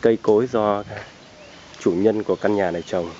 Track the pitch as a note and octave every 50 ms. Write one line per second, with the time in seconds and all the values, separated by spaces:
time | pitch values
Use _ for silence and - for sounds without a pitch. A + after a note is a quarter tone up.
0 | - A#2 A2+ G#2+ - - G#2+ G#2 B2 B2+ B2+ A2+ G#2+ G#2 G2+ G2+ G#2 G#2 G#2+ G2+
1 | - - - - - - - - - - - - - - - - - A2 E2+ F2
2 | G2 A2 G#2+ A2 G2+ - F#2+ F2+ - G2+ G#2 G2+ G2 F2+ E2 F2 E2 - - F#2
3 | E2+ E2+ D#2+